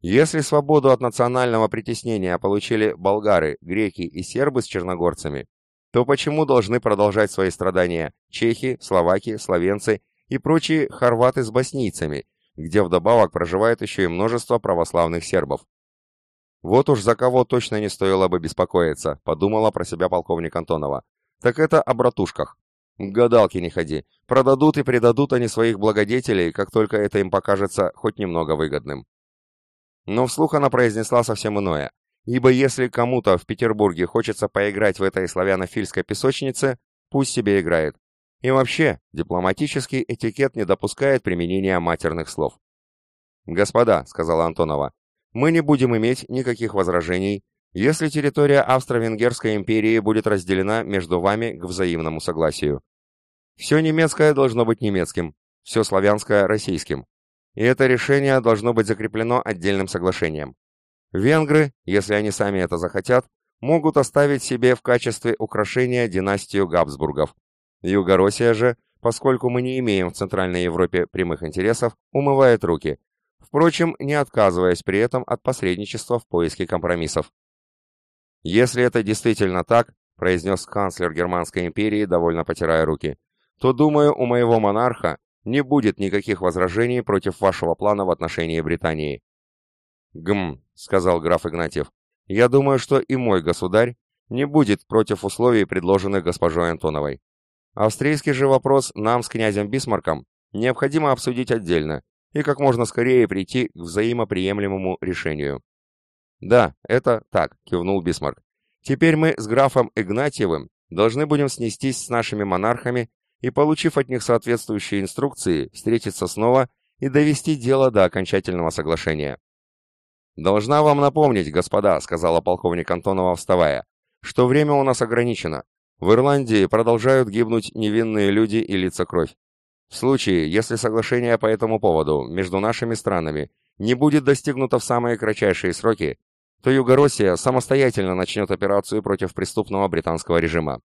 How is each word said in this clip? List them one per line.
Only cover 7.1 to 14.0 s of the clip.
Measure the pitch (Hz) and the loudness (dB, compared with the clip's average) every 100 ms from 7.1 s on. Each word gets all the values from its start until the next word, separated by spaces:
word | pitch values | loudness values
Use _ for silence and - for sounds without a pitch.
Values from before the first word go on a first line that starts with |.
| 101 104 | 4 0
свои | - 95 | 0 -2
страдания | - 92 90 90 85 78 _ _ | -2 -2 0 0 -2 -6 _ _
чехи, | - 117 113 131 123 | -2 -2 0 -4 -8
словаки, | - 95 85 95 - 107 | -2 2 2 0 -2 -10
словенцы | - 90 90 101 - 107 _ _ _ | -2 0 0 -2 -2 -2 _ _ _
и | 135 | -6
прочие | - 160 - 156 139 | 0 0 2 -2 -2
хорваты | - 123 117 127 131 | 0 0 4 2 2
с | 113 | -2
боснийцами, | 117 127 139 113 - 78 73 - _ _ - | -2 -2 -4 -4 -4 -6 -6 -12 _ _ -14
где | 80 95 | -2 2
вдобавок | 92 87 87 117 95 | 4 4 4 4 4
проживает | 85 85 92 113 117 | 2 -2 2 2 0
еще | - - | -4 -2